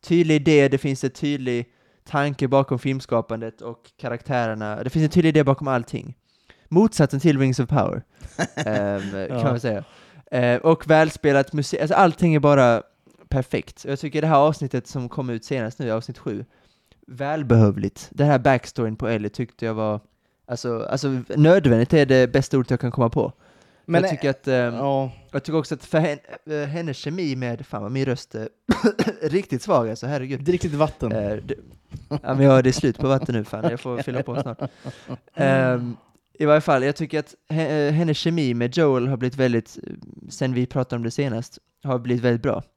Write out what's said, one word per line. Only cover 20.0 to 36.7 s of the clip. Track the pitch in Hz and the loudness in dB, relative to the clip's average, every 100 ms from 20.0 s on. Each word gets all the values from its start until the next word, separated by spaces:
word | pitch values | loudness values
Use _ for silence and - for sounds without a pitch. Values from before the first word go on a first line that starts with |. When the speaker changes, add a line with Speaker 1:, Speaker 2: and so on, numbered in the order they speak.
| _ _ _ _ _ | _ _ _ _ _
Speaker 1:
alltså, | 120 123 117 - | -8 -6 -6 -4
alltså, | 135 143 131 120 - | -4 -2 -4 -4 4
nödvändigt | 151 185 143 117 120 | 6 6 6 4 4
är | 160 143 | 4 6
det | 131 127 | 4 4
bästa | 135 135 139 | 2 0 0
ordet | 123 | 0
jag | 123 | -2
kan | 123 | -2
komma | 117 117 | 0 0
på. | 147 117 - _ _ _ _ - | 0 -2 -6 _ _ _ _ -2
Speaker 2:
Men, | 170 | 0
Speaker 1:
Jag | 185 | 0
tycker | 160 143 | -2 -2
att, | 135 - | -4 -2
ehm, | 127 120 | 0 0
Speaker 2:
ja. | 117 139 139 131 - _ | -2 -2 -2 -4 -8 _
Speaker 1:
jag | 143 | -8
tycker | - 160 | -4 -4
också | 147 | -4
att | 156 | -8
för | - 160 | -2 0
hen-, | 160 147 _ - - 151 | 0 -2 _ -20 -8 -6
eh, | 147 | -6
hennes | 156 170 131 | -6 -6 -6
kemi | - 175 170 131 | -8 -6 -4 -4
med, | 123 117 143 | -6 -8 -8
fan | 113 | -10
vad | 104 | -6
min | 127 | -4
röst, | 135 123 - | -2 -4 -8
eh, | 113 110 _ - - | -12 -12 _ -4 0
<coughs> | 226 214 - 220 | 2 0 -4 -2
riktigt | 156 165 196 127 | -2 -2 -2 -6
svag, | 208 165 113 | 2 2 2
alltså, | 107 127 | -4 -6
herregud. | 147 131 131 | -6 -6 -6
Speaker 2:
Drick | 139 180 | 0 0
lite | 180 143 | 0 0
vatten. | 156 - 117 | -2 -2 -4
Speaker 1:
Eh, | 110 104 107 | -2 -4 -6
det, | 95 - - - _ - - | -8 -12 -12 -20 _ -18 -8
ja, | 147 - | -8 -4
men | 131 | 4
ja, | 139 131 | 6 6
det | 127 | 4
är | |
slut | 127 143 113 | 2 -2 -2
på | 135 | 0
vatten | 135 - | 0 0
nu, | 117 | -4
fan. | 104 104 110 | -4 -4 -4
Jag | 120 | -4
får | 131 120 | -8 -8
fylla | 139 127 | -6 -6
på | 135 123 | -6 -6
snart. | 139 113 131 _ 135 - | -8 -8 -10 _ -18 -18
Speaker 2:
<laughs> | - 123 _ | -16 -16 _
Speaker 1:
Ehm, | - 139 135 131 123 120 117 _ _ _ _ | -4 0 2 0 -2 -4 -10 _ _ _ _
i | |
varje | 151 151 | 2 2
fall, | 151 | 4